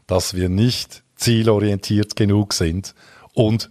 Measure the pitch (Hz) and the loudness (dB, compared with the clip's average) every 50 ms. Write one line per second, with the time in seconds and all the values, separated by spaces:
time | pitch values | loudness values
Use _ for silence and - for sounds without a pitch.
0 | _ - 92 92 - - 92 90 92 90 92 101 117 127 120 - - - - - | _ -2 -2 -2 -2 -2 -4 -2 -2 0 2 2 2 0 0 -4 -8 -12 -16 -20
1 | _ _ _ - - 120 117 113 110 113 107 101 104 104 101 95 - - 107 104 | _ _ _ -4 -2 0 2 2 2 2 2 2 2 0 -2 -4 -2 0 0 0
2 | 104 - - - 107 98 101 104 101 98 - - 90 80 85 98 - - _ _ | 0 -2 -2 0 2 2 4 2 2 0 -2 -2 -2 -2 -2 -4 -8 -10 _ _
3 | - - - - - - - - 110 107 113 110 - - | -20 -20 -20 -20 -20 -8 -2 -2 0 0 0 -2 -4 -8